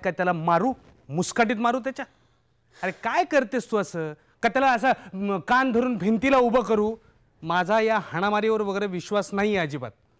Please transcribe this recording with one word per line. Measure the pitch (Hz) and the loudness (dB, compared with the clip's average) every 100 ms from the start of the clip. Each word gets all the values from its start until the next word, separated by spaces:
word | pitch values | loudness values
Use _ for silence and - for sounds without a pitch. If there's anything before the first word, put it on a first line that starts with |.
काय | 185 | -2
त्याला | 175 180 | 0 0
मारू, | 175 165 170 240 262 - _ - | 0 2 2 2 -2 -12 _ -8
मुस्काटीत | 151 180 - 220 226 | -4 -2 0 0 0
मारू | 240 254 | -2 -2
त्याच्या? | 247 262 - _ _ _ _ _ _ - | -4 -8 -12 _ _ _ _ _ _ -8
अरे, | 185 | -8
काय | 185 226 294 | -6 -2 -2
करतेस | 370 294 247 254 - | 2 0 0 -2 -2
तू | 214 | -2
असं? | 185 170 156 151 _ _ | -2 -6 -8 -10 _ _
का | 233 | 0
त्याला | 262 269 | 2 2
असं, | 240 254 - 190 | 4 2 0 -4
म, | 190 202 190 | -6 -4 -4
कान | - 247 262 | 0 2 2
धरून | 226 254 220 | 2 0 0
भिंतीला | 190 220 269 254 | 0 0 4 4
उभं | 240 247 | 4 2
करू? | 226 220 214 220 _ _ _ _ | 2 0 0 -4 _ _ _ _
माझा | 165 175 180 220 | -2 -2 2 2
या | 220 220 | 2 0
हाणामारीवर | - 165 202 208 220 220 | -2 -2 0 2 2 0
वगैरे | 202 196 202 | -2 -4 -4
विश्वास | 180 - 208 190 | -6 -2 -2 -2
नाहीये | 202 214 196 | -2 0 0
अजिबात. | 160 143 127 - _ _ | -2 -6 -10 -14 _ _